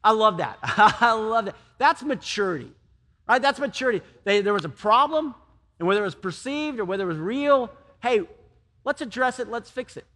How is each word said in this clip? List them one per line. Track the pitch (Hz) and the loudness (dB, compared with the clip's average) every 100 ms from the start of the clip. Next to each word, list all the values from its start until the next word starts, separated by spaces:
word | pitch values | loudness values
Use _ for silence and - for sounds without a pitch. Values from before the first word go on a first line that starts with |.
I | 214 | 2
love | 220 214 170 | 4 2 2
that. | 135 - | -8 -8
<laughs> | |
I | 123 - 214 - 233 | -4 4 4 6 2
love | 226 220 226 196 | 2 0 -2 -2
that. | - _ _ | -12 _ _
That's | 277 320 | 0 0
maturity, | 285 208 - - 196 156 117 _ _ _ _ _ - | -4 -6 -6 -4 -4 -4 -10 _ _ _ _ _ 0
right? | 254 | 2
That's | 277 277 | 2 0
maturity. | 277 - 262 202 - _ | -6 -2 -2 -2 -8 _
They, | 202 202 | 0 2
there | 202 | 2
was | 202 156 | -2 -4
a | |
problem, | - 208 226 285 311 311 233 _ _ _ _ | -4 2 4 4 0 -4 -10 _ _ _ _
and | 170 | 0
whether | 202 | 0
it | |
was | 202 | -2
perceived | - 185 165 254 294 302 247 | -6 -10 -8 -8 -6 -6 -6
or | |
whether | 180 196 | -6 -4
it | 190 | -4
was | 156 | -4
real, | 175 262 285 277 240 - _ _ | -4 -2 2 2 2 -12 _ _
hey, | 240 226 175 - _ _ _ _ | 0 0 0 -14 _ _ _ _
let's | 262 294 | -6 -6
address | 269 233 254 247 | -6 -2 -2 -2
it, | 214 | -8
let's | 233 - | -8 -8
fix | - - 240 | -12 -10 -16
it. | _ | _